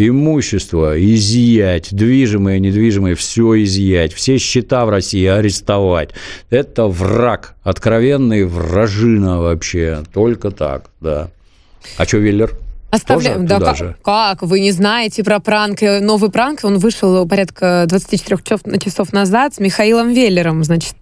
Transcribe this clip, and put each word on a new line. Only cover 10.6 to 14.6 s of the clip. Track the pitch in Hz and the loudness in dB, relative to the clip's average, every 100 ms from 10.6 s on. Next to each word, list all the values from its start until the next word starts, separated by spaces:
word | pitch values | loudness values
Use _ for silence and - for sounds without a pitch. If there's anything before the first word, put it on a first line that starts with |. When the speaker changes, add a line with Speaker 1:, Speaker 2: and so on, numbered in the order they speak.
| 76 67 - _ | -6 -6 -12 _
Speaker 1:
да. | 78 73 82 - _ _ _ - - - | -6 -6 -8 -14 _ _ _ -20 -12 -6
А | 92 | -2
чё | 107 | 0
Веллер? | 104 101 113 - - - - | 2 2 -2 -4 -12 -16 -4
Speaker 2:
Оставляем. | 220 - 262 247 98 92 | -2 0 0 0 -2 0
Speaker 1:
Тоже | |
Speaker 2:
Да | 101 | 0
Speaker 1:
туда | 87 | 0
Speaker 2:
ка-, | 73 | -2
Speaker 1:
же? | 87 - | -8 -6
Speaker 2:
как? | - 208 214 180 | -2 0 0 -2
Вы | 170 190 | -2 0